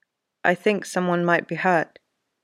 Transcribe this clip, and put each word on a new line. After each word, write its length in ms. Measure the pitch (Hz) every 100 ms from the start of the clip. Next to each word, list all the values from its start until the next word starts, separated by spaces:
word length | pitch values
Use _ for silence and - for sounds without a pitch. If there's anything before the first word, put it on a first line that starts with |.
| _ _ _ _
I 120 | - 175
think 280 | - 202
someone 400 | - 185 180 175
might 240 | 175 170 -
be 80 | 165
hurt." 440 | 190 175 - - _ _ _ _